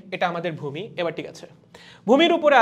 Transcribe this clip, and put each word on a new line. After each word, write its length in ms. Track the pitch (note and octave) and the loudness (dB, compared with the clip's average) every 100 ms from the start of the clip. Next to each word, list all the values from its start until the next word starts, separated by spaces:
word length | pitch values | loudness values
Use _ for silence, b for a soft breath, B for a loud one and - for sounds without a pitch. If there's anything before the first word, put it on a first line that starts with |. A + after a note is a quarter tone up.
| - | -14
এটা 100 | F#3 F#3 | -6 -4
আমাদের 200 | E3+ E3+ D3 | -4 -8 -8
ভূমি। 220 | C#3+ C#3+ A3 - | -12 -12 -14 -8
এবার 120 | E3+ D#3 | -8 -6
ঠিক 80 | C#3+ | -14
আছে, 140 | - - _ _ B B B - | -16 -20 _ _ B B B 0
ভূমির 240 | C4+ E4+ E4+ | 4 4 4
উপরে 180 | D4+ C4+ | 4 4